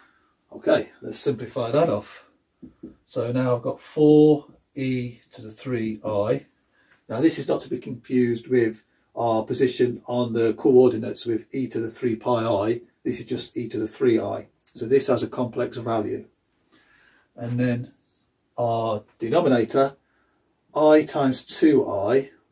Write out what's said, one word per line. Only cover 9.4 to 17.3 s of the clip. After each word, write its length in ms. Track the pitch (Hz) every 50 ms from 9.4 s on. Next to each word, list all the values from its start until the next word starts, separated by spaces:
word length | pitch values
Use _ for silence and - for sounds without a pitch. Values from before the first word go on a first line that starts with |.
position 580 | - - 127 123 135 123 - - 123 120 120 - -
on 260 | - 120 123 120 117
the 220 | 113 117 113 113 110
coordinates 720 | - - 151 127 127 131 123 117 110 113 - - - -
with 260 | 120 113 107 - _
e 140 | - 135 127 117
to 120 | - 113
the 100 | 117 113
three 260 | - - 127 120 110
pi 300 | 110 - 123 123 117 117
I. 340 | 117 113 98 101 113 120 120 - _ _ _
This 160 | - 131 123 -
is 80 | 123
just 300 | - 127 - - - -
e 120 | 127 117 110
to 100 | - 110
the 100 | 110 107
three 300 | - - 139 123 113 107
i. 280 | 104 101 95 95 - _ _ _ _ _ -
So 120 | - 123
this 220 | 113 135 135 131 -
has 140 | 123 107
a 60 | 113 113
complex 480 | - 131 127 113 - - 120 - -
value. 500 | 123 113 113 113 110 101 - - - - - _ _ _ _ _ _ _ _ _ _ _ _ _ _ _ _ _ _ _ _